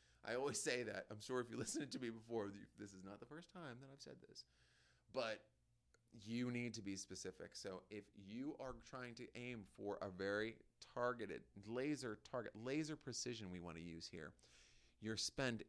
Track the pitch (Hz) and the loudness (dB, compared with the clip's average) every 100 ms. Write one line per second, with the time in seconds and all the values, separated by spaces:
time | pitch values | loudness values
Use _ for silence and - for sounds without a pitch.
0 | - - - 123 139 - 156 123 110 98 | -20 -8 0 2 4 4 4 4 4 0
1 | - 107 - 127 120 113 - - 143 127 | -2 -6 0 2 2 0 0 0 0 0
2 | 123 113 113 117 101 101 107 - 101 95 | -2 -2 0 2 2 -2 -10 -10 -10 -8
3 | 95 101 123 151 175 180 151 120 135 135 | -10 -10 -10 -12 -12 -10 -8 -8 -12 -14
4 | 135 123 - - - _ - - - - | -12 -12 -14 -16 -16 _ -20 -20 -20 -20
5 | _ 135 113 107 - _ _ _ _ - | _ 2 2 0 -6 _ _ _ _ -20
6 | _ 120 104 117 123 120 120 110 98 98 | _ -12 0 2 4 2 0 0 0 0
7 | - 92 92 - 95 - 98 92 - 104 | -2 -4 -4 -4 -8 -4 -2 -4 -4 -8
8 | 101 - 98 113 139 - 131 117 - 131 | -8 -12 -6 -2 -2 -2 -4 -4 -6 -6
9 | 123 117 123 - 123 117 92 - 101 101 | -6 -6 -8 -4 -2 -4 -6 -2 2 2
10 | 98 90 98 104 110 113 - - - - | 2 2 4 6 4 0 -14 -18 -6 4
11 | 123 120 98 65 - 98 101 120 143 147 | 4 4 0 -2 -6 -10 -2 2 4 2
12 | 127 107 - 127 110 107 120 147 151 151 | 0 -2 0 0 0 -2 0 2 2 -2
13 | - 113 127 113 98 90 87 82 85 82 | -2 0 0 0 -2 -2 -2 -4 -4 -4
14 | 82 87 76 - - - - - - - | -6 -6 -8 -10 -20 -20 -20 -20 -20 -6
15 | 107 107 - - 131 113 | -2 2 2 4 4 4